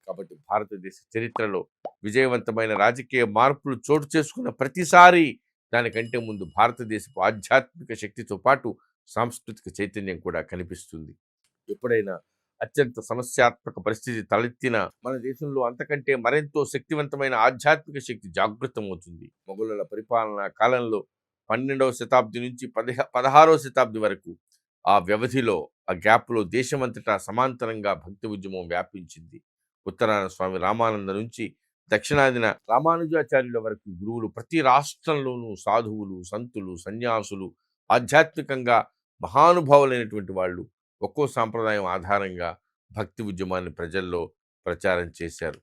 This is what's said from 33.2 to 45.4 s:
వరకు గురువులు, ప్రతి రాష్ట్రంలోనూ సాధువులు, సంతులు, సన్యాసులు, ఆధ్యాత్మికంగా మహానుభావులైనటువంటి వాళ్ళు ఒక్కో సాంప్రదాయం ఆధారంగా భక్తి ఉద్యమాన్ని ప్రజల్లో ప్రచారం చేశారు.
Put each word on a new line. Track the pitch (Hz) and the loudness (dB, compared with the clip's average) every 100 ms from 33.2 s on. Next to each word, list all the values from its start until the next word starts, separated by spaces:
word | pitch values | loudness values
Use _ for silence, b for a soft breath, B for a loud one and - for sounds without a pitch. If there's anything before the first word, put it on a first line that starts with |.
| 131 135 123 117 | 0 0 0 -4
వరకు | 110 104 - | -6 -8 -12
గురువులు, | 90 101 117 110 | -12 -8 -6 -6
ప్రతి | 117 - 165 | -8 -4 0
రాష్ట్రంలోనూ | 131 131 143 - - 151 131 123 117 95 | 4 4 2 -10 -4 -2 -2 -8 -10 -8
సాధువులు, | - 110 113 107 101 92 | 0 0 0 -8 -10 -12
సంతులు, | 90 104 120 117 95 87 | -10 -12 -10 -12 -12 -12
సన్యాసులు, | - 107 120 113 101 98 92 _ _ _ _ | -12 -8 -2 -2 -4 -10 -12 _ _ _ _
ఆధ్యాత్మికంగా | 123 120 147 160 - 143 135 120 113 - _ _ _ | 2 4 4 4 0 -8 -4 2 2 0 _ _ _
మహానుభావులైనటువంటి | 87 117 160 175 147 143 139 123 110 107 92 | -4 4 6 6 6 6 6 0 -4 -8 -8
వాళ్ళు | 95 92 90 - _ _ _ | -4 -4 -4 -12 _ _ _
ఒక్కో | 95 - 139 | -8 -2 -2
సాంప్రదాయం | 127 113 117 110 104 | 0 -2 -2 -2 -2
ఆధారంగా | 92 92 87 101 98 90 85 87 _ _ _ | -2 -4 0 0 0 -6 -8 -8 _ _ _
భక్తి | - 98 - | -10 -10 -8
ఉద్యమాన్ని | 107 90 92 92 90 | -10 -8 -4 -4 -6
ప్రజల్లో | 73 85 92 90 87 80 _ _ _ - | -10 -8 -6 -4 -6 -8 _ _ _ -8
ప్రచారం | 85 98 90 85 - | -4 0 -2 -2 -8
చేశారు. | 85 - | -12 -8